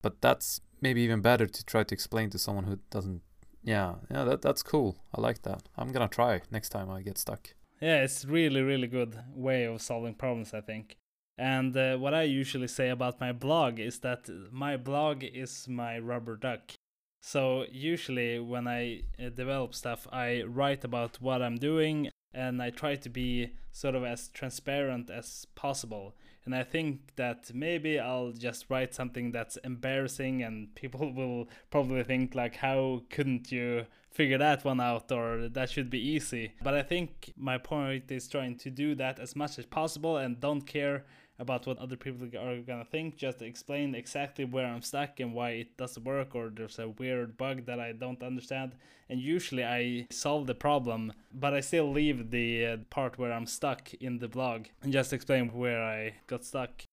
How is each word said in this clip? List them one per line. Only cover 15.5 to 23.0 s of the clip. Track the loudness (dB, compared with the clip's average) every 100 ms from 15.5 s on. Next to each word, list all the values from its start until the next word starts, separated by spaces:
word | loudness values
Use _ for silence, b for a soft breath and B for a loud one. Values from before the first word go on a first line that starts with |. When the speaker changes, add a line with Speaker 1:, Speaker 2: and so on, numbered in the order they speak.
| -8 -6
Speaker 2:
my | -4 -2 -4
rubber | -2 -4 -4 -4
duck. | -2 -4 -8 -20 _ _ _ _
So | -4 2 2 2 -2
usually | -4 -2 -2 -2 0 0 0
when | -2 -2 -2
I, | -2 -2 -4 -6 -4
uh, | -6
develop | -4 -2 -2 -2
stuff, | -4 -6 -6 -6
I | -2 0 0
write | 0 0 2 2
about | -2 -2 -2 -2
what | 0 2
I'm | 0 0
doing, | 2 4 4 2 0 -4 _
and | -6 -4 -2
I | -4
try | -4 -2
to | -2